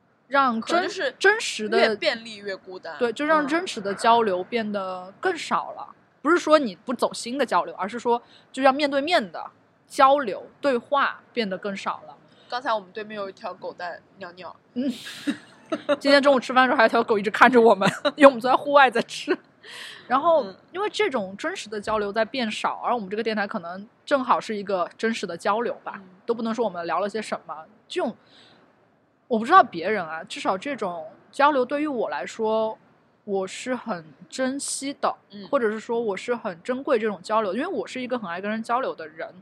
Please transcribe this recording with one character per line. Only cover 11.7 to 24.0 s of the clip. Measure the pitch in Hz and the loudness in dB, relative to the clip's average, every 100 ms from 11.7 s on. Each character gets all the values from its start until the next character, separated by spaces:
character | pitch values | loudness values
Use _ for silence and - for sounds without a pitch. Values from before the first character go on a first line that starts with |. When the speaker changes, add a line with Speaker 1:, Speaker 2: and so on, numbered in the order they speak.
| 196 | -6
Speaker 1:
少 | 202 - - | -6 -6 -10
了。 | - _ _ - | -20 _ _ -10
Speaker 2:
刚 | 247 | -6
才 | 262 | -2
我 | 220 | -2
们 | 185 | -4
对 | 214 | -12
面 | 214 214 | -10 -8
有 | 196 | -10
一 | |
条 | 190 196 | -10 -12
狗 | 180 175 | -10 -10
在 | - 175 160 - 190 | -10 -10 -12 -16 -18
尿 | 180 | -16
尿。 | 175 170 - _ | -14 -18 -18 _
Speaker 1:
嗯。 | 240 269 - - - - - | -6 -4 -6 -10 -8 -6 -8
<laughs> | - - - 311 - 285 | -10 -20 -8 -6 -2 0
今 | 277 | 2
天 | 277 | 4
中 | 277 | 4
午 | 262 | 4
吃 | - | 2
饭 | 254 | 2
的 | 254 | 4
时 | |
候， | - | 4
还 | |
有 | 226 | 4
条 | 233 | 4
狗 | 233 208 | 2 0
一 | |
直 | 214 | 0
看 | - 240 | 6 8
着 | 254 | 8
我 | 226 190 | 8 6
们， | 196 - | 2 2
<laughs> | 294 285 | -2 6
因 | |
为 | 277 | 6
我 | |
们 | 240 | 6
坐 | 247 | 2
在 | 277 | 0
户 | 285 | 4
外 | 285 262 | 6 6
在 | 226 | 4
吃。 | - - - 330 _ _ - - - - - | -4 -6 -4 -4 _ _ -20 -16 -16 -16 -2
然 | 254 | 2
后， | 330 320 | 4 4
Speaker 2:
嗯。 | 202 185 _ | 2 -8 _
Speaker 1:
因 | 349 | -4
为 | 415 | -2
这 | - 415 | 0 0
种 | 262 190 202 | 0 -4 -6
真 | 311 392 | -6 -6
实 | 214 | -8
的 | 208 | -8
交 | 208 214 | -2 -2
流 | 202 | 0
在 | 208 | 0
变 | 220 269 220 | -2 -2 -4
少， | 214 170 101 | -2 -2 -2
而 | 175 | 0
我 | 240 | -2
们 | 190 | -2
这 | 208 | -4
个 | |
电 | 226 214 | -2 -2
台 | 202 | -2
可 | 214 | -4
能 | 170 190 208 _ | -8 -12 -14 _